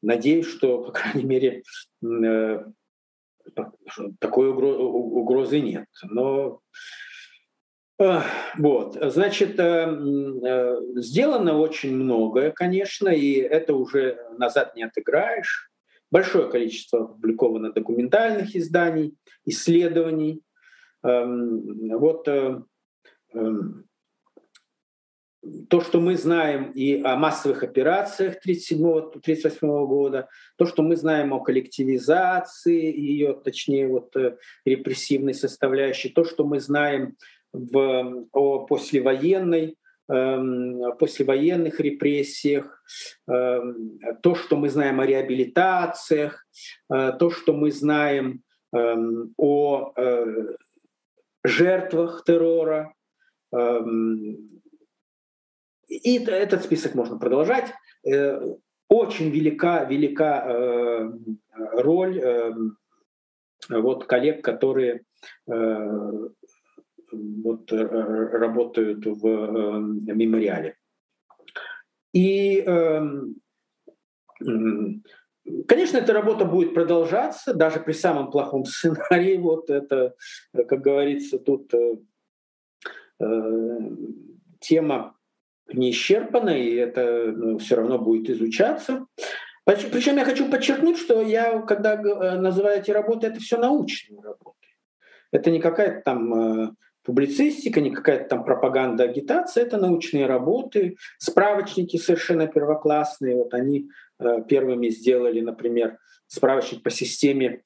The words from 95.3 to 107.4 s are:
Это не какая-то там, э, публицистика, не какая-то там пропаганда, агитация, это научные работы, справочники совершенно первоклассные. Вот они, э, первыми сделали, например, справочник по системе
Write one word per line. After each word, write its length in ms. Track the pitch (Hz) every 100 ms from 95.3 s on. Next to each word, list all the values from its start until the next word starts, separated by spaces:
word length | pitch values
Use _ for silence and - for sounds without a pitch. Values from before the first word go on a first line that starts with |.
Это 180 | - -
не 80 | 165
какая-то 400 | 165 165 202 - -
там, 280 | 123 117
э, 360 | 113 113 110 110 110 _ _ -
публицистика, 760 | 123 139 139 294 294 233 226
не 100 | 143
какая-то 380 | - - 135 -
там 160 | 123 -
пропаганда, 600 | 127 127 127 131 117 123
агитация, 600 | 127 - 311 349 - 240
это 120 | 220
научные 500 | 185 170 - 147 135
работы, 680 | 127 131 233 254 208 180 - - -
справочники 800 | - 170 202 202 196 - 175 165
совершенно 500 | - 170 - 165 156
первоклассные. 880 | 156 147 151 156 151 147 - 135 123
Вот 160 | 120 123
они, 340 | 131 143 143 - - _
э, 240 | 120 117 113
первыми 400 | 139 131 123 120
сделали, 520 | 110 127 127 123 113
например, 560 | 113 113 120 117 113 - _ _ _
справочник 560 | - 131 135 - 113
по 80 | -
системе 720 | - 123 - 143 139